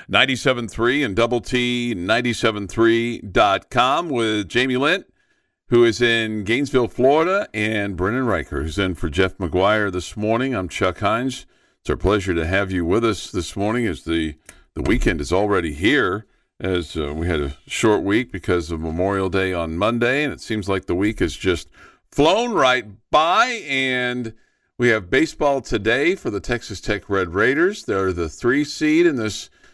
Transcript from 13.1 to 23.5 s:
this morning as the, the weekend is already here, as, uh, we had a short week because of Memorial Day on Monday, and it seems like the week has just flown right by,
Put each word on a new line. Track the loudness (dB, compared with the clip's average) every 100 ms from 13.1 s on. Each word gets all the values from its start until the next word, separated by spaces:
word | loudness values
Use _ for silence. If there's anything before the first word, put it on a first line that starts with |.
| -2 -4
this | -6 -6 -4
morning | -2 0 -2
as | -4
the, | -4 -2 -2 -6 -18 -20 _
the | -6
weekend | -2 2 2 0
is | 0
already | 0 2 0 0
here, | 0 2 2 0 -2 -8 _ _ -8
as, | -4 -2 -4 -6
uh, | -6 -4
we | -2
had | -2
a | -2 -6 -10
short | 0 2 2
week | 2 0 -2
because | -6 -2 -2 -2
of | -6
Memorial | -4 -2 -2 0 -2
Day | 0 -2
on | -2 -4 -2
Monday, | -2 0 0 0 -2
and |
it | -6
seems | -6 -4 -2
like | -4 -2
the | -2
week | 0 0
has | -4
just | -2 -2 -2 -6 -20 -20 _ _
flown | 2 4 4 0
right | 2 2 2 -2 -16 _
by, | 2 4 2 2